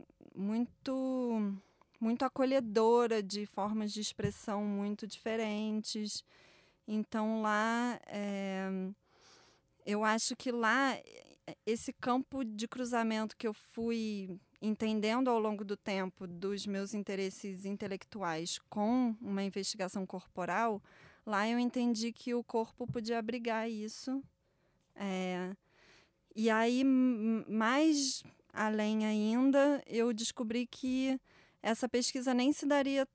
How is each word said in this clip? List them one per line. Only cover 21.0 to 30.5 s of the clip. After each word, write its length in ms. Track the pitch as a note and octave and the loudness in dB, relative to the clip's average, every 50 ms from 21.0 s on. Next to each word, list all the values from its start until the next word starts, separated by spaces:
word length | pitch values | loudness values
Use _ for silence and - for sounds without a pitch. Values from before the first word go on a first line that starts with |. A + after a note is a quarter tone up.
| - - - - _ | -20 -20 -20 -14 _
lá 240 | A3 G#3+ G3 G#3 A3+ | -2 0 0 2 2
eu 80 | A#3 A#3+ | 2 2
entendi 540 | B3 B3 A#3+ B3+ A#3+ A#3+ A#3 G#3+ A3+ A#3+ | 0 0 0 0 0 2 0 0 -2 -4
que 240 | A#3 - - B3+ A#3+ | -6 -6 -6 -4 -2
o 80 | A#3+ A#3 | -2 -2
corpo 420 | - - A3+ A3+ A3+ - - B3 | -2 -2 -2 -2 -2 -6 -8 -8
podia 320 | A#3 - A#3+ A3 A3 A#3 A#3 | -6 -6 -6 -4 -2 -2 -2
abrigar 500 | A3 A3 A#3+ B3+ A#3 A#3 A3 A3 A3 A#3 | -2 -2 -4 -4 -2 -2 -2 -2 -2 -2
isso 540 | A3+ G#3+ G#3+ G#3+ A3 - - C4 C4 C4+ C#4 - _ _ _ _ _ _ _ _ _ _ _ _ _ - | -4 -6 -6 -8 -8 -8 -6 -4 -4 -4 -6 -8 _ _ _ _ _ _ _ _ _ _ _ _ _ -6
É, 560 | G3+ G3 F#3+ F#3 F#3 F#3 F3+ F3+ F3+ F#3 G3 - _ _ _ _ - - - - _ _ _ _ _ _ - | -4 -4 -2 -2 -2 -2 -2 -4 -4 -6 -8 -10 _ _ _ _ -20 -20 -20 -20 _ _ _ _ _ _ -6
e 140 | - A3 A3+ | 0 2 2
aí, 320 | A3 A3 A3+ A#3 B3 B3+ | 4 4 4 4 4 4
m-, 640 | C4+ C4+ C4 B3+ B3+ B3+ B3 G#3+ G#3+ A3+ A3+ A3 - | 4 6 6 6 6 4 4 2 0 0 0 0 -2
m-, 0 | - | -2
mais 720 | G3+ A3 A3 A3+ B3+ C#4+ D#4 D#4+ D#4 C#4+ C#4 C4 B3+ - - - - _ _ _ | 0 2 4 4 4 6 6 6 6 4 2 0 -2 -4 -8 -12 -20 _ _ _
além 540 | - - A3 G#3+ A3 G#3+ G#3+ G#3+ A3 A3 G#3+ | -4 0 0 2 2 2 2 2 2 2 2
ainda, 760 | G#3+ G#3+ G#3+ G#3 G#3+ A3+ A#3+ C4 C4+ C4+ C#4+ C#4 C#4+ C#4+ B3+ - - | 2 2 2 4 4 4 6 6 6 6 8 6 6 4 2 0 -2
eu 260 | D#3 A3+ A#3 A#3+ A#3+ | 0 0 2 2 0
descobri 540 | G#3+ A#3 - - - B3 A3 | 0 -2 -4 -4 -4 -4 -2